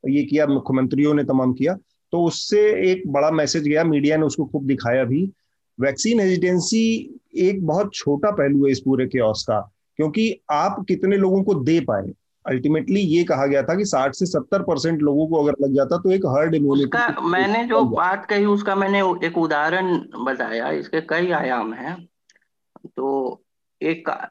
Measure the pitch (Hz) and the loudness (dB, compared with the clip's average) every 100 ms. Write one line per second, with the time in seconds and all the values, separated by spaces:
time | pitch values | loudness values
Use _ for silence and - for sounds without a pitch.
0 | 131 143 143 143 147 135 - 135 127 135 | 0 -2 0 0 2 0 0 -2 0 2
1 | 147 147 139 131 127 127 139 196 _ _ | 2 2 0 0 0 0 -2 -2 _ _
2 | _ 170 170 - - 208 208 190 185 185 | _ 0 0 -2 0 4 4 4 2 0
3 | 170 139 151 160 147 165 147 151 165 147 | -2 0 2 2 0 0 0 2 2 2
4 | 143 160 151 - 139 151 135 131 117 127 | 2 2 0 -2 -4 -4 -2 -2 0 0
5 | 120 139 190 - _ _ _ - 135 135 | 0 0 -2 -6 _ _ _ -4 -4 -2
6 | 220 233 190 180 180 180 170 226 226 226 | 0 2 2 2 2 0 0 0 0 -2
7 | - - _ - 180 196 160 165 202 - | -6 -18 _ 0 0 0 -2 -2 -2 -4
8 | - 143 208 202 143 143 139 131 135 131 | -2 0 0 0 2 4 2 2 0 0
9 | 127 131 110 107 - 107 - _ _ - | 0 0 0 0 -2 -4 -4 _ _ -4
10 | 156 170 226 - - 151 185 196 190 185 | -2 0 -2 -2 -4 0 0 -4 -4 0
11 | 190 202 190 190 196 175 127 165 127 104 | 2 2 2 2 2 0 2 2 2 -2
12 | 95 - _ _ - 131 143 156 - 196 | -4 -12 _ _ -4 -2 0 0 0 0
13 | 190 165 175 135 139 139 135 175 - 139 | 2 2 2 2 2 2 0 -2 0 0
14 | 135 135 180 151 - 196 185 151 160 160 | 0 -2 -2 -2 0 -2 0 -2 0 2
15 | 147 143 160 165 147 135 139 135 131 175 | 2 2 2 2 2 2 2 2 2 0
16 | 190 190 180 135 160 160 143 139 139 - | 2 2 2 2 2 2 2 2 2 0
17 | - - 165 175 196 226 240 226 123 - | -2 -2 -2 0 2 0 2 2 2 2
18 | 175 196 - 208 208 202 208 196 196 202 | 0 -2 -2 0 2 2 0 -2 0 2
19 | 190 175 165 175 160 151 156 185 185 170 | 0 0 -2 -2 0 0 0 0 0 -2
20 | - 120 127 127 113 113 131 156 143 160 | -4 -8 -6 -4 -4 -4 -2 -4 -4 -6
21 | 160 160 180 160 131 123 110 113 131 175 | -2 -2 0 -2 -2 -4 -4 -8 -10 -12
22 | 175 _ _ _ _ _ _ - - - | -16 _ _ _ _ _ _ -20 -18 -8
23 | 135 139 127 123 _ _ _ _ 151 165 | -4 -2 -4 -8 _ _ _ _ -6 -4
24 | 160 - - | -6 -8 -12